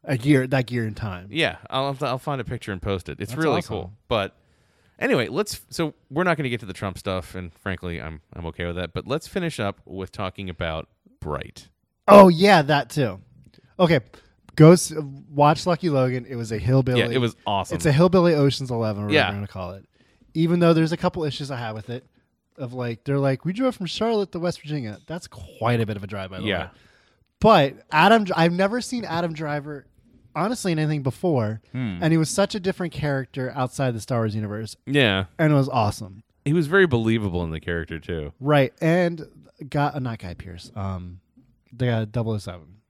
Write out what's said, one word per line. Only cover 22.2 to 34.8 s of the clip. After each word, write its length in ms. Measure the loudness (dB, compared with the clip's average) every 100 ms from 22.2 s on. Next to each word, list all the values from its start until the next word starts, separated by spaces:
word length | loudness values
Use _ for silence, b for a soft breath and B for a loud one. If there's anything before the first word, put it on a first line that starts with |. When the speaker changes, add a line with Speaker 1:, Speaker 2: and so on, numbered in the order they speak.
| _ _ _ -12
Speaker 1:
of, 160 | -10
like, 300 | -6 -6 -6 -2
they're 120 | 0
like, 240 | 0 0
"We 80 | -4
drove 220 | -2 -2 -2
from 100 | -8
Charlotte 440 | -4 -2 0 -2
to 60 | -4
West 220 | -4 -6
Virginia." 360 | -8 -8 -6 -12 -12
That's 200 | -14 -14
quite 540 | -20 -20 -4 0 0
a 40 | 0
bit 120 | -4
of 60 |
a 40 | -10
drive, 220 | -10 -10
by 100 | -6
the 60 | -2
Speaker 2:
Yeah. 200 | -2 -4
Speaker 1:
way. 40 | b b b b b b _
But 340 | 6 6 4 -2 _
Adam, 320 | 4 6 6 4
Dr-, 80 | 2
I've 160 | 2
never 260 | 4 0 -2
seen 220 | -6 -8
Adam 300 | -4 -4 -4
Driver, 540 | -6 -6 -6 -6 -14 -16 _ _ _ _ -4
honestly, 360 | -2 -2 -2
in 80 | 0
anything 220 | 0 0
before, 580 | -2 -2 0 2 0 -4 _
Speaker 2:
Hmm. 240 | -6 -6 -2
Speaker 1:
and 100 | 2
he 40 | 2
was 120 | 2
such 260 | 0 -2 -2
a 40 |
different 320 | -4 -4 -6
character 580 | -4 -4 -4 -6 -8 -6 -4
outside 360 | -6 -2 -4
the 60 | -4
Star 200 | -4 -2
Wars 160 | -2 -2
universe, 400 | -6 -8 -10 -14